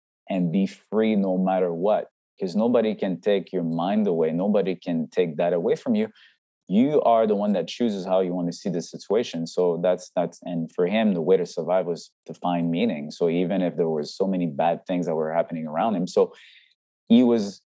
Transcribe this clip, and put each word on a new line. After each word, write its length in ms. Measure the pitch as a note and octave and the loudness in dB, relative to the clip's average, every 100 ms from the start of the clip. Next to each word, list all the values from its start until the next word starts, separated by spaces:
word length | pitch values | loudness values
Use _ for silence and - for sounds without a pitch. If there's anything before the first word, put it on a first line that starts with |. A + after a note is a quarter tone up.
| _ _ - | _ _ -6
and 220 | F#2+ F2 | -2 0
be 140 | F2+ G2 | 0 0
free 500 | - - G#2+ A2 G#2+ | -4 -4 0 2 2
no 200 | F#2+ F#2 | 0 0
matter 380 | F#2 F#2 F#2 | 0 0 0
what, 320 | E2+ F#2+ G2+ - _ _ - | 0 0 0 -2 _ _ -8
'cause 160 | F#2+ | -4
nobody 400 | F2+ A#2 B2 A2 | 0 2 2 2
can 260 | G#2 G2+ F2 | 0 -4 -2
take 320 | G#2+ G2 F2 | 0 0 0
your 120 | F#2 | -4
mind 420 | E2+ E2 F2 G#2+ G#2 | -2 -2 0 0 2
away. 240 | E2 D#2+ | 2 0
Nobody 460 | E2 G2+ G#2 F#2 F2+ | 0 0 2 0 -4
can 320 | - E2+ A#2 | -4 -4 -2
take 280 | - F2 D2+ | -2 0 0
that 140 | E2+ | 0
away 220 | F2 G2 | 0 0
from 220 | D#3+ - G#2+ | -2 0 0
you. 120 | A2 - - _ _ _ - | -2 -6 -20 _ _ _ -2
You 340 | F#2+ C3+ D3+ | 2 4 4
are 240 | - A#2 A2 | 4 4 4
the 80 | |
one 180 | G2+ G#2 | 2 0
that 160 | G2 E2+ | 0 -2
chooses 380 | - A#2+ G2+ F#2 | -2 -2 -2 0
how 140 | F#2 | 0
you 120 | F#2 | 0
want 140 | F2+ F2 | -2 -4
to 20 | |
see 180 | - G2+ | -4 -4
the 100 | E2+ | -4
situation. 680 | - - - G#2 B2 E2+ E2 | -6 -10 -2 -2 -2 -6 -6
So 320 | - F2+ E2+ | 0 0 2
that's, 280 | F2+ F2+ - - | 0 0 -2 -4
that's, 220 | F2 - | -4 -4
and 280 | - F2 D#2+ | -8 -6 -4
for 140 | - F2+ | -2 0
him, 260 | G#2+ A2 | 2 2
the 80 | F2+ | 2
way 160 | D#2+ F#2 | 2 2
to 80 | |
survive 420 | F2 - D#2+ F#2 F2 | 2 -6 0 0 0
was 240 | E2 - _ - | -4 -8 _ -18
to 60 | |
find 360 | - F2+ F2 E2+ | -8 -2 -2 0
meaning. 400 | E2 A#2 - D2+ | 0 -2 -4 -8
So 180 | - E2+ | -2 0
even 320 | E2+ F2+ F#2+ | 0 -2 -2
if 140 | F2+ D#2+ | -2 -2
there 140 | E2 | -2
was 240 | D#2 C#2+ | -2 -4
so 120 | - F#2+ | -4 -2
many 200 | F#2 F2 | -2 -2
bad 400 | C#2 E2 E2 - | 0 0 -2 -4
things 180 | F2+ F2 | -4 -2
that 80 | |
were 180 | D#2+ D#2 | -2 -2
happening 320 | E2 E2 E2 D#2+ | -2 -2 -4 -6
around 300 | D2+ A2 F#2+ | -2 -2 -2
him, 100 | F2+ | -2
so 260 | - F#2 - - - _ _ _ _ - | 0 0 -2 -20 -20 _ _ _ _ 4
he 140 | A#2 | 6
was 360 | A#3+ A#2 G2+ F#2+ _ | 6 4 0 -8 _